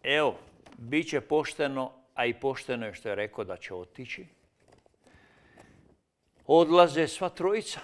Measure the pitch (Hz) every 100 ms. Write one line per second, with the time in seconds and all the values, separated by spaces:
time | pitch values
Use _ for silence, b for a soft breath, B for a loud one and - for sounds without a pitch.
0 | 127 147 143 - - - - - 117 147
1 | 165 143 - 151 139 - 143 135 127 -
2 | _ - 120 120 135 127 - 120 110 101
3 | 110 98 107 - 95 90 - 90 90 -
4 | 127 - 180 _ _ _ _ - _ _
5 | b b b b b b b b b _
6 | _ _ _ _ - 160 160 175 175 143
7 | 156 - 180 - 180 214 - -